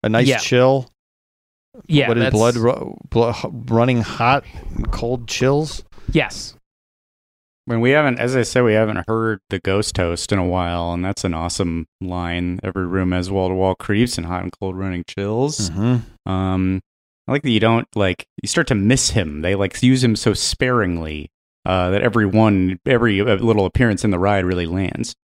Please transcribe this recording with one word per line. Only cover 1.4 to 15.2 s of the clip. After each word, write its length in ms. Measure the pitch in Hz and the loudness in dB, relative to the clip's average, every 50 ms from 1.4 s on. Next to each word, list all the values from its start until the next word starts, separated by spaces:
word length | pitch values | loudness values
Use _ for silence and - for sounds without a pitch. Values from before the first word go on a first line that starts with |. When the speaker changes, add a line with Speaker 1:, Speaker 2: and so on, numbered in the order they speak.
| _ _ _ _ _ _ _ 247 - | _ _ _ _ _ _ _ -20 -6
Speaker 2:
Yeah, 200 | - 160 143 135 113 | 0 2 2 4 4
Speaker 1:
What 80 | 117 | 2
is 60 | 117 117 | 2 2
Speaker 2:
that's 100 | 131 123 | 2 2
Speaker 1:
blood 200 | 107 113 120 123 | 4 4 4 2
ru-, 400 | 120 113 120 131 - - - - - - - | 2 2 0 0 0 -6 -12 -12 -16 -16 -4
blo-, 200 | - 113 117 117 | 0 0 2 2
h-, 160 | 113 - - - | 0 -4 -8 -10
running 500 | 160 120 117 123 117 113 117 127 127 120 | -10 -10 -6 0 2 2 4 4 2 0
hot 420 | 110 - - - 117 123 135 143 - - - - - - - | 0 -4 -4 -2 2 2 2 2 0 -6 -18 -14 -12 -8 -6
and 160 | - - - | -4 -4 -2
cold 360 | - - - 117 127 123 117 | -4 -4 -4 -4 -4 -6 -6
chills? 560 | 101 - - 127 131 139 147 156 147 - - - _ - - - - | -8 -4 0 0 2 2 0 -2 -4 -8 -12 -14 _ -20 -12 -10 -2
Speaker 2:
Yes. 440 | - 156 135 101 - - - - - _ _ _ _ _ _ _ _ _ _ _ _ _ _ _ _ _ _ _ _ _ _ | 0 0 0 -2 -6 -12 -14 -16 -18 _ _ _ _ _ _ _ _ _ _ _ _ _ _ _ _ _ _ _ _ _ _
Speaker 3:
When 140 | - 117 113 | -4 -2 0
we 120 | 117 127 | 2 4
haven't, 280 | 135 151 151 139 123 117 | 4 4 4 2 0 0
as 160 | - 123 131 | -2 0 0
I 60 | 131 113 | 0 0
said, 200 | - - 127 123 | 0 2 2 4
we 80 | 117 107 | 4 4
haven't 320 | 107 110 107 107 92 90 | 4 2 2 0 -4 -4
heard 320 | - 110 113 113 113 107 98 _ _ | -2 -2 -2 0 -2 -4 -6 _ _
the 80 | - | -8
ghost 380 | 92 _ 98 95 101 107 - - | -4 _ 0 0 0 0 -2 -2
host 380 | - 90 85 85 85 - - 104 | -2 -2 0 -2 -4 -4 -2 0
in 40 | |
a 80 | 98 90 | 0 0
while, 460 | 87 90 92 90 85 87 87 85 85 | 0 0 0 -2 -2 -2 -4 -4 -4
and 120 | 85 87 90 | -4 -4 -4
that's 200 | 95 98 - - | -4 -6 -4 -4
an 100 | 95 85 | -4 -4
awesome 540 | 80 82 87 - - 98 87 82 82 80 _ _ _ | -2 -4 -6 -4 -2 -2 -2 -2 -4 -8 _ _ _
line. 580 | 95 90 90 90 87 85 87 87 87 90 90 92 | -10 -8 -6 -6 -6 -4 -4 -4 -4 -4 -6 -6
"Every 240 | - 98 90 95 92 | -8 -6 -4 -4 -4
room 280 | 87 90 95 92 90 92 | -2 -2 0 0 0 0
has 180 | 90 90 92 | -2 -2 -2
wall-to-wall 440 | 98 98 92 92 92 92 95 95 92 | -2 -2 0 0 0 0 0 0 0
creeps 420 | _ - - 104 104 120 120 - | _ -2 -2 2 2 2 2 0
and 100 | - 82 | -4 -4
hot 160 | 85 90 90 92 | -2 -6 -6 -6
and 80 | 90 | -8
cold 260 | - _ 101 95 90 | -8 _ -8 -8 -6
running 280 | 92 95 95 90 87 85 | -6 -6 -6 -6 -6 -8
chills." 640 | - - - | -10 -8 -6